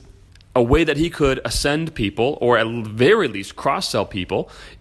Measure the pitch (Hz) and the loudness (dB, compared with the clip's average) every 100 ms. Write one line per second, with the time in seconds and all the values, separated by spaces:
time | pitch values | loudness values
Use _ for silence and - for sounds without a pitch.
0 | - - - - - 127 117 147 160 147 | -16 -20 -20 -20 -4 0 4 4 2 0
1 | 165 - 143 131 120 - 143 151 160 - | -2 0 0 0 -2 -2 0 0 -2 -4
2 | 101 - 123 151 120 120 113 117 107 107 | -4 0 -2 0 2 2 2 -4 -6 2
3 | 127 220 156 98 101 - 139 160 - 120 | 4 4 2 -4 -10 -6 -2 -2 -2 -2
4 | 98 101 90 95 - - - - | -4 -6 -4 -4 -4 -10 -20 -2